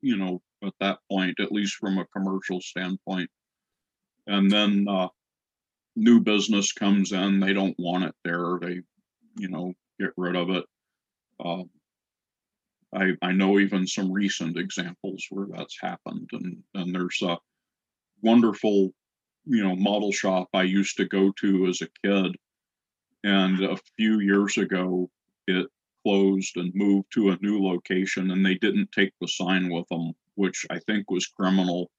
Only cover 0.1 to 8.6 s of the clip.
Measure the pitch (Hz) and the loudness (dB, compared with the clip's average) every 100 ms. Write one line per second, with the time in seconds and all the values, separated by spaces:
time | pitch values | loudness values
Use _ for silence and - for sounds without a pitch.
0.1 | 107 95 90 _ _ 101 - 98 98 _ | -2 -2 -6 _ _ -12 -4 -4 -4 _
1.1 | 98 92 - 101 104 101 - 101 95 87 | -2 -2 -2 -2 -2 -2 -4 -2 -2 -2
2.1 | 104 95 95 - 92 - - 92 95 - | -4 -2 -4 -4 -6 -6 -8 -6 -6 -6
3.1 | 95 92 _ _ _ _ _ _ _ _ | -6 -6 _ _ _ _ _ _ _ _
4.1 | _ - 101 98 104 104 101 101 95 90 | _ -4 2 4 4 4 2 2 0 -2
5.1 | _ _ _ _ _ _ _ _ - 110 | _ _ _ _ _ _ _ _ 0 6
6.1 | 117 98 107 101 104 98 - 101 101 95 | 6 6 2 2 0 0 -2 2 2 2
7.1 | 95 98 98 98 98 95 85 87 90 92 | 0 2 2 2 2 0 -2 -4 -2 -2
8.1 | - 87 85 87 90 | -6 -4 -2 -2 -4